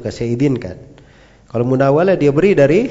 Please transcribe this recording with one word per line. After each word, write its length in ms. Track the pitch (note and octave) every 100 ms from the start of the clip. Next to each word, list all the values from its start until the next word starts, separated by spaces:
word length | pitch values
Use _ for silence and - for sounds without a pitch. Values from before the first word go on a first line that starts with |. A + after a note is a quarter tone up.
kasih 320 | A2 - A#2 A#2+
izinkan. 400 | C#3+ B2+ F2+ - - - - - - _ -
Kalau 160 | A2+
munawalah 560 | A#2+ C3 C3+ C#3+ F#3+ E3+
dia 160 | C#3+ C#3
beri 160 | F#3+
dari 340 | D#3+ C#3 F3 C4